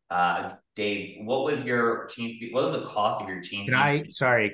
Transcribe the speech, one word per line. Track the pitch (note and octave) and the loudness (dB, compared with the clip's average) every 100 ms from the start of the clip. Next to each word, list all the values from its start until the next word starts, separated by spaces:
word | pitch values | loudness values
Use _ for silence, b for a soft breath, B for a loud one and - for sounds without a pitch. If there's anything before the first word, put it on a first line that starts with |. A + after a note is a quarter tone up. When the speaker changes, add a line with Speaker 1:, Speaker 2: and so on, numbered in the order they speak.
| - | -4
Speaker 1:
Uh, | F2 F2 - G2 - _ - | 0 2 0 -4 -12 _ -4
Dave, | G#2 G2 F#2+ G#2 | -2 -2 -6 -8
what | G#2+ C3 | -2 0
was | D3+ C3+ | 2 0
your | B2 A#2+ A#2 - - | 0 2 2 0 -6
champion, | A#2+ A#2 A2+ A#2 | -10 -10 -8 -4
what | - | 0
was | - | 0
the | - | -2
cost | - G#2+ G#2+ - | -4 0 0 0
of | G2 | -6
your | F2+ | -10
Speaker 2:
Can | - G2+ G2+ | -8 -6 0
I, | B2+ C#3+ D3 | 4 4 2
Speaker 1:
championship? | D3+ | 0
Speaker 2:
sorry, | - C3 A#2+ G#2 | 2 4 6 4